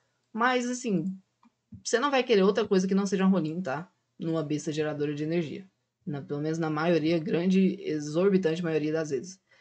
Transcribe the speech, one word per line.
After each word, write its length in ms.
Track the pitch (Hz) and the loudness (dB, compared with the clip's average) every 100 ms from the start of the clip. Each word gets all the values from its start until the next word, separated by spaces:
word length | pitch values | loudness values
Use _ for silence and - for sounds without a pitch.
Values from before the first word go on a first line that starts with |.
| _ _ _ | _ _ _
Mas, 380 | 220 247 254 247 | -2 0 0 -2
assim, 480 | 247 240 185 180 190 _ _ _ _ _ - | -4 -2 -2 -2 -8 _ _ _ _ _ -16
você 160 | - 233 | -2 0
não 120 | 285 | 2
vai 120 | 262 | 0
querer 200 | 254 208 | 4 4
outra 240 | 190 214 208 | 6 2 2
coisa 200 | 190 190 | 2 2
que 80 | |
não 120 | 196 196 | 0 0
seja 180 | 190 | 2
Ronin, 380 | 190 190 156 165 | 4 4 0 -4
tá? 280 | 185 143 185 _ _ - | -6 -6 -8 _ _ -8
Numa 240 | 165 160 | -4 -2
besta 280 | 147 147 160 | -2 -4 -4
geradora 440 | 151 151 143 147 | -2 -4 -2 -4
de 100 | 147 | -4
energia. 420 | 151 175 147 190 - _ _ _ | -2 -2 -2 -8 -14 _ _ _
Na, 160 | - 143 | -10 -8
pelo 220 | - 143 | -6 -4
menos 160 | 151 165 | -4 -2
na 100 | 160 | -2
maioria, 500 | 151 165 165 156 170 | 0 2 2 2 0
grande, 600 | 156 156 180 190 190 - | 0 0 2 4 4 0
exorbitante 840 | - 151 147 156 196 185 160 165 | -4 -4 -2 2 4 4 2 -2
maioria 300 | 170 156 151 | -2 -2 0
das 160 | 160 156 | -2 -2
vezes. 320 | 131 180 - _ _ | -6 -6 -16 _ _